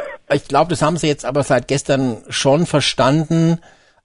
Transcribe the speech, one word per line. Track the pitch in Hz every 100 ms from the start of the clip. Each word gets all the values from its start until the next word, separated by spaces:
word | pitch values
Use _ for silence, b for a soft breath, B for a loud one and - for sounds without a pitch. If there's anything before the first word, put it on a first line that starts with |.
| - - -
ich | 143 -
glaub, | 139 165
das | 156
haben | 156 170
sie | 160
jetzt | 143 120
aber | 143
seit | 135 123 -
gestern | 139 - 135 131 110 -
schon | - 139 147 175
verstanden. | 151 - - 123 151 151 165 165 165 b b b b